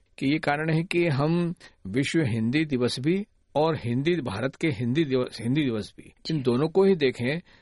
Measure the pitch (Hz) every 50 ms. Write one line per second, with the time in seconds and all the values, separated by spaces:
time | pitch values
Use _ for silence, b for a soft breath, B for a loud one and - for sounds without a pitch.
0 | _ _ _ - 143 135 147 156 - 147 143 147 156 165 156 160 165 - - 175
1 | 170 170 139 127 143 156 165 175 175 170 175 B B B B B - 95 98 131
2 | 143 - - 165 156 113 107 113 110 113 127 156 160 151 147 120 123 117 - 131
3 | 127 156 180 196 208 - _ _ _ _ - 139 156 165 156 127 - 120 120 127
4 | 139 165 180 165 131 107 98 104 123 135 - - - 160 135 95 127 117 123 160
5 | 165 135 131 127 123 - - - 107 117 131 156 151 131 113 110 104 - - -
6 | - - - _ - - 165 151 123 127 117 123 151 160 - 190 196 196 196 160
7 | 147 127 120 - 120 123 147 175 b b b b